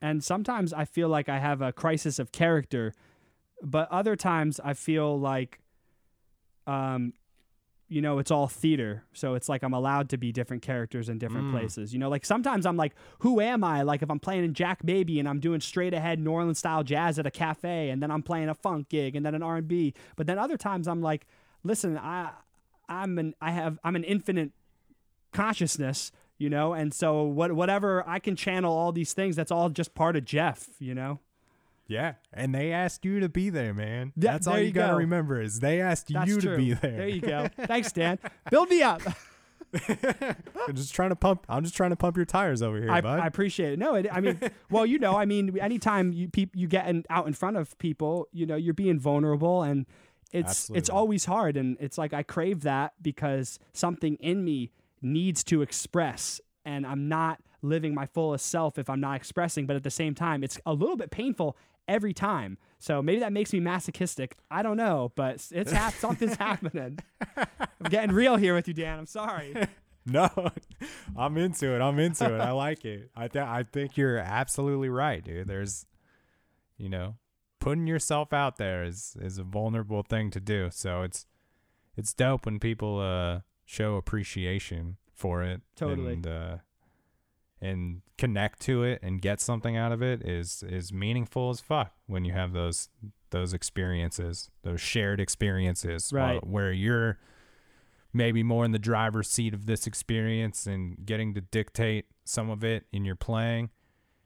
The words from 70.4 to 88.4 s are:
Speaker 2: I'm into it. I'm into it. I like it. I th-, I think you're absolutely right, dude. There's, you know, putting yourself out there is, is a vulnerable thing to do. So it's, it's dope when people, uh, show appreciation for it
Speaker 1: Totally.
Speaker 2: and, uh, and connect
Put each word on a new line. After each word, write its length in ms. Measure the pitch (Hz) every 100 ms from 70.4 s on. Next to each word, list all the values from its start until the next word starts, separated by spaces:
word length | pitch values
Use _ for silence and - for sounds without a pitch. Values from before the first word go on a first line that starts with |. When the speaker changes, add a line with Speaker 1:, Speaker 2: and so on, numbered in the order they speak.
| 175 - - - 285 - - -
Speaker 2:
I'm 180 | 139 156
into 380 | 180 165 135 123
it. 60 |
I'm 160 | 135 143
into 280 | 170 156 240
it. 140 | 110
I 120 | 120
like 340 | 135 143 156 113
it. 240 | 101 117 117
I 120 | 117
th-, 160 | 143
I 200 | 131 120
think 340 | 120 139 139 -
you're 220 | 135 117
absolutely 680 | 87 110 135 - 139 139 131
right, 360 | 127 147 92
dude. 240 | - 85 98
There's, 400 | 98 101 - - _ _ _ _ _ _ _ _ -
you 120 | 98
know, 260 | 92 92 110 _ _ _ -
putting 280 | 135 156 165
yourself 440 | 160 - 147 151
out 260 | 143 139 -
there 260 | 98 90
is, 340 | 87 90 - -
is 200 | 92 95
a 40 |
vulnerable 600 | 92 104 110 113 107 107
thing 260 | 101 110 107
to 100 | 98
do. 300 | 101 104 90
So 300 | - 92 90
it's, 240 | 92 - - _ _ _ _ _ _ -
it's 160 | 104
dope 320 | - 127 135 113
when 140 | 107
people, 400 | 117 110 107 101
uh, 400 | 95 90 87 90 - _ -
show 300 | - 107 101
appreciation 1040 | - 107 95 98 90 95 - 85 85 92 _
for 300 | - 92 87
it 200 | 90 92 - -
Speaker 1:
Totally. 380 | 147 135 127
Speaker 2:
and, 140 | 85 85
uh, 300 | 82 82 85 - _ _ _ _ _ _ _ _ -
and 400 | 92 92 87 87 - -
connect 420 | 127 101